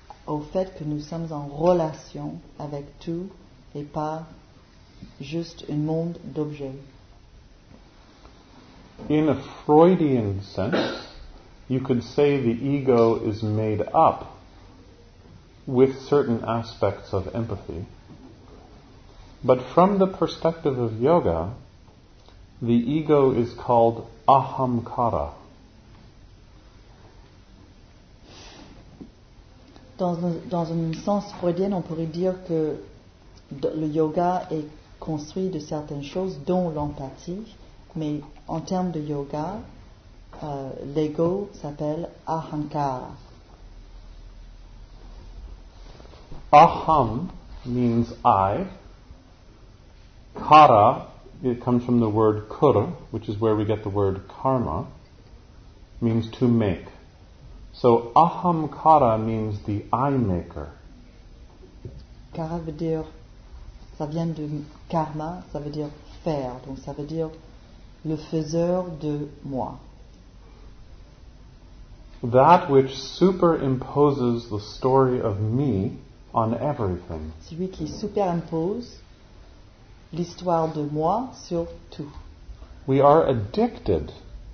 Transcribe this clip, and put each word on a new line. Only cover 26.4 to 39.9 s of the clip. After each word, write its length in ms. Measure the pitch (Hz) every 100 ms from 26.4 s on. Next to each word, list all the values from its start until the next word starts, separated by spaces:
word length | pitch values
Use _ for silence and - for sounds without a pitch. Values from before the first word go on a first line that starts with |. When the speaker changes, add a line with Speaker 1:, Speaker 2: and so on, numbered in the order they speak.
| - - - - - - - - - - - - - - - - - - - - - - 277 - - - - - - - - - - - - -
Speaker 1:
Dans 200 | 180 170
un, 80 | 175 165 -
dans 240 | 175 165
un 200 | 165 165
sens 360 | 160 - 202 196
freudien, 380 | - 175 170 196
on 100 | 190
pourrait 240 | 160 160 160
dire 280 | 165 185 185 -
que 280 | 160 151 143 - - - - - - -
d-, 220 | 139 -
le 120 | 156 156
yoga 600 | 156 156 160 175 185 -
est 160 | 160 151 - - -
construit 500 | - 151 147 190 190
de 100 | 160
certaines 440 | - 156 147 143
choses, 360 | 139 185 190 151 139
dont 240 | 180 175
l'empathie, 840 | 151 147 - 135 - - 185 220 - - - - 165
mais 240 | 151 147 - - -
en 120 | 160
termes 300 | 156 185 185
de 100 | 160
yoga, 560 | 147 143 139 151 160 220 247 - -